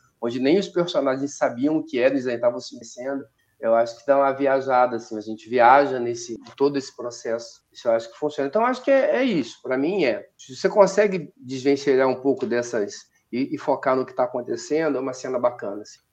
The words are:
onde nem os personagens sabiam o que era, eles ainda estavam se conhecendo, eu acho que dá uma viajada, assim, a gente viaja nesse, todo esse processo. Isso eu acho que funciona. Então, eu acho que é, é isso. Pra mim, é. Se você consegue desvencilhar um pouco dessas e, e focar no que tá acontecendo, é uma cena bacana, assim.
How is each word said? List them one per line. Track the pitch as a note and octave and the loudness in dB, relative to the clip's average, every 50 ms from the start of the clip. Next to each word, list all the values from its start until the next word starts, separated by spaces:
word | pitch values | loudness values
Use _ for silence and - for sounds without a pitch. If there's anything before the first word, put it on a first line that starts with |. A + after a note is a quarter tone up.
| _ _ _ - | _ _ _ -8
onde | A2+ A#2+ A#2+ B2+ | -6 -6 -4 0
nem | B2+ C#3 E3+ G3+ | 2 4 4 4
os | F#3 - | 2 0
personagens | - F3 E3+ E3+ - D3+ C#3 C3+ C3 C3+ C#3 C#3 - | -2 -2 -2 0 0 0 0 0 0 -2 -4 -6 -4
sabiam | - C#3+ C3 A#2+ A#2+ C3+ D3+ D#3 D#3 | -2 -2 -2 0 0 0 0 0 0
o | D3+ | -2
que | - C3+ A#2+ | -2 -2 2
era, | B2 C#3 C#3+ | 2 4 2
eles | C3+ B2 | 2 -2
ainda | B2+ A#2+ A#2 | -2 -4 0
estavam | A#2+ A#2+ B2+ B2+ | 0 0 0 -2
se | - - - | -10 -12 -16
conhecendo, | A#2+ A2 - - B2 B2 C3+ C#3 C3+ A#2 _ _ _ _ _ _ _ | -16 -18 -18 -14 -10 -8 -6 -6 -8 -10 _ _ _ _ _ _ _
eu | - A2+ A2+ | 0 2 4
acho | A#2 A#2 - - - | 4 2 0 -2 -12
que | - C#3 | 0 2
dá | C#3 C#3 | 4 4
uma | C#3 C#3 | 4 2
viajada, | C3 C3+ C#3+ C3+ C3+ C3+ A#2+ C3+ B2+ B2 B2 A#2+ A#2 | 2 0 0 2 2 2 0 2 4 4 4 4 2
assim, | A2+ A2+ - A2+ G#2+ | -4 -8 -8 -10 -10
a | |
gente | G#2 A2 A2 G#2+ - A2 | -8 -10 -12 -12 -10 -2
viaja | A#2+ B2 A#2 B2 C3 C#3+ C#3+ C3+ C3 B2 | 2 6 8 8 8 8 6 4 0 -4
nesse, | A#2+ A#2+ A#2 A#2 - - A2+ - - - - | -4 -4 -6 -8 -8 -12 -12 -14 -14 -18 -4
todo | - C#3 C#3+ C#3 C#3 | 0 0 2 2 0
esse | C3 - - | -6 -6 -14
processo. | - A#2 A#2+ A#2 - - A#2+ A2+ A#2 - - - _ _ _ | -10 -10 -10 -10 -10 -6 -6 -6 -6 -6 -12 -20 _ _ _
Isso | _ - - A#2+ | _ -6 -2 0
eu | |
acho | A2+ A2+ A2+ - | 0 0 -2 -6
que | - - | -12 -6
funciona. | D3+ D3 D3 - C#3 C#3 | -6 -6 -4 -4 -6 -2
Então, | - G#3+ | 0 0
eu | A3+ B3+ | 0 0
acho | B3+ B3 | 0 -2
que | - C#4+ | 0 2
é, | C4+ C4+ C4 - - A#3+ | 2 4 4 2 2 2
é | C4+ | 0
isso. | B3+ G3+ D3+ A2+ - - _ | 0 0 0 -2 -4 -8 _
Pra | - B2+ B2+ C3 | -6 -4 -2 -2
mim, | C#3 E3+ G3+ G3 D#3 | 0 0 0 2 2
é. | B2 G#2 G2+ - - _ | 0 0 -2 -6 -16 _
Se | _ - - B2+ | _ -20 -20 -16
você | - - F#3+ | -4 -4 0
consegue | F#3+ G#3+ F#3+ F#3 - G#3 G#3+ G#3 F#3+ F3 C#3 - _ _ | 6 6 6 6 6 2 2 2 2 -2 -6 -8 _ _
desvencilhar | C3 B2 C3+ C3 B2 C#3 C#3+ C3+ - D3 C3 B2+ C3+ C3 | -12 -10 -8 -2 2 2 2 2 2 2 2 4 4 2
um | B2+ | 0
pouco | - - C#3 C3+ - B2+ G#2+ | 0 0 0 0 0 0 -2
dessas | B2 A#2+ A#2+ - - A2 G2+ G2+ - - - _ _ _ _ _ | -2 -2 -2 -2 -2 -4 -4 -4 -6 -14 -20 _ _ _ _ _
e, | A#2 B2 C#3 C#3+ D#3 | -4 -4 -4 -4 -6
e | - | -6
focar | - D3+ C3+ - - C#3 C3 | -2 -2 -2 -2 0 0 0
no | C3 B2+ | 0 -2
que | - - | -4 -2
tá | - B2+ | -4 -4
acontecendo, | B2 - B2 A#2+ C3 A#2+ A#2 - - D3 D#3+ D#3+ D3+ C#3 C3+ | -2 -2 -8 -6 -6 -6 -8 -4 -4 -2 0 0 0 -2 -2
é | |
uma | C3+ C3+ C3 | -4 -6 -8
cena | - - C3 B2+ A#2+ | -8 -8 -6 -4 0
bacana, | B2 - - - - G2+ G2+ G#2 G#2+ | 0 0 -2 -2 -10 -10 -10 -10 -12
assim. | - - _ _ _ | -16 -20 _ _ _